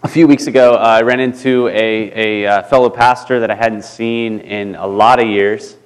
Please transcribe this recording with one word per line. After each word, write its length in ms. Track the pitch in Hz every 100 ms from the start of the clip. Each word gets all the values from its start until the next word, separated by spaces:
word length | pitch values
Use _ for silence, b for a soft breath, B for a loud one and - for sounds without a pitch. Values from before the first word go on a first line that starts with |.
A 60 | -
few 180 | 156 160
weeks 200 | 143 -
ago, 280 | 127 123
uh, 40 | 120
I 240 | 113 113
ran 180 | 113 123
into 480 | 127 123 135 127 123
a, 760 | 101 113 110 104 113 110 107
a, 20 | 101
uh, 160 | 101
fellow 260 | - 135 123
pastor 520 | 120 120 123 - 127
that 100 | 110
I 40 |
hadn't 300 | 104 113 107
seen 560 | 98 - 117 117 113 110
in 340 | - 104 101 85
a 100 | 95
lot 340 | 98 110 127
of 60 | 117
years. 500 | 104 98 107 - -